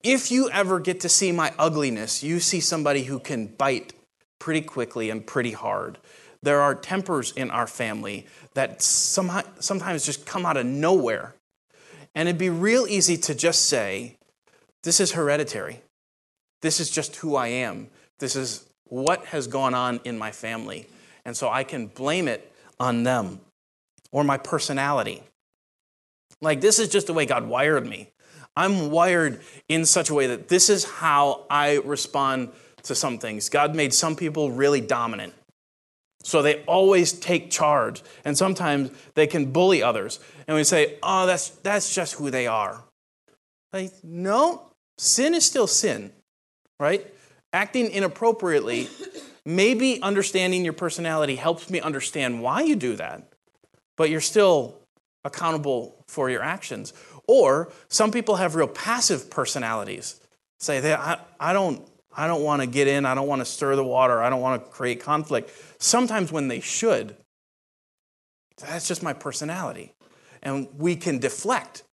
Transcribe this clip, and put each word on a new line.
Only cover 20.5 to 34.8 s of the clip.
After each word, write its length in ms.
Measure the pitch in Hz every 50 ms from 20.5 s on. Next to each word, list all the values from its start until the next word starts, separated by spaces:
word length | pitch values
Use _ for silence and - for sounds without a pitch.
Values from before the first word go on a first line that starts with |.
| 113 113 110 107 95 - 107 - - - - _ - _ _
And 120 | 120 117
so 120 | - 139 117
I 160 | 110 131 135
can 240 | - 165 131 113 98
blame 400 | _ - 131 143 160 185 175 139
it 240 | 113 - - - _ _ _ - _ _
on 240 | 123 127 120 117
them 380 | 117 127 127 120 98 90 95 92 - _ _ _ _ _ _ _ _ _ _ _ _ _
or 120 | - 139 147
my 140 | 139 139 135
personality. 840 | - - 165 151 - - 143 135 135 143 147 131 107 104 95 - - _ _ _ _ _ _ _ _ _ _ _ _ _ _ _ _ _ _ _ _ _ _ _
Like, 200 | 151 156 151 131
this 180 | 180 214 208 -
is 100 | 220 156
just 200 | - 202 - -
the 40 |
way 140 | 165 165 147
God 220 | 131 135 120 113 113
wired 380 | 117 123 143 151 156 135 -
me. 260 | 120 104 92 98 _ _ _ _ _ - - - _ _
I'm 340 | 147 175 196 202 190 156 147
wired 500 | 151 165 170 185 180 170 160 143 120 - - - - - _ -
in 160 | 156 160 160
such 260 | - - 180 156 -
a 40 | 151
way 140 | 143 135 123
that 200 | 123 - - -
this 200 | 180 180 - -
is 160 | 170 - -
how 600 | - - - 160 160 147 143 143 165 151 - - -
I 240 | 143 147 147 147 147
respond 720 | 143 - 143 147 - - - - 143 139 135 131 131 123 120 - - - - _ - -
to 100 | - 135
some 240 | - - 135 120 110
things. 300 | - 113 107 104 - -
God 260 | - 143 147 151 156
made 200 | 160 147 139 131
some 220 | - - 160 156
people 340 | 151 175 156 151 156 147 135
really 300 | 120 127 139 143 147 135